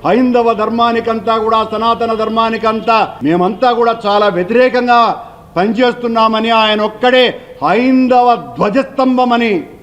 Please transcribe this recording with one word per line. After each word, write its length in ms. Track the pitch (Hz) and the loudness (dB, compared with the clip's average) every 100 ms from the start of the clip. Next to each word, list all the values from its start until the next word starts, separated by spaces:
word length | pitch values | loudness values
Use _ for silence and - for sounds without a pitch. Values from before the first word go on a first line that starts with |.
| 147 | 0
హైందవ 480 | 214 254 240 233 | 2 2 2 0
ధర్మానికంతా 840 | 220 220 233 233 233 226 226 196 226 | 0 -2 0 0 0 -2 -4 -2 -2
కూడా, 300 | 220 220 220 | 0 0 -2
సనాతన 420 | 220 226 226 233 | -2 -2 -2 -2
ధర్మానికంతా 1000 | 226 220 220 226 226 220 220 196 226 190 - | -2 -2 0 -2 0 -2 -2 0 0 0 -4
మేమంతా 480 | 139 175 180 185 254 | -2 0 0 0 0
కూడా 240 | 233 233 226 208 | 2 0 0 0
చాలా 220 | 208 208 | 2 2
వ్యతిరేకంగా 960 | 175 180 233 254 247 247 240 226 160 - - - 165 | 0 -4 0 0 0 2 2 2 -2 -10 -20 -10 -2
పనిచేస్తున్నామని, 920 | 196 214 254 233 240 226 220 220 226 | -2 0 0 0 -4 0 0 0 0
ఆయన 320 | 226 220 214 | 2 2 0
ఒక్కడే 600 | 208 - 247 254 240 - - - 143 | -2 -2 2 4 2 -2 -14 -6 0
హైందవ 680 | 202 254 262 254 247 247 226 | 0 2 2 4 4 4 0
ధ్వజస్తంభమని 1300 | 139 131 196 208 269 - 262 254 247 233 233 185 139 - | -4 -4 -2 0 -2 -2 0 2 2 0 0 -2 -6 -18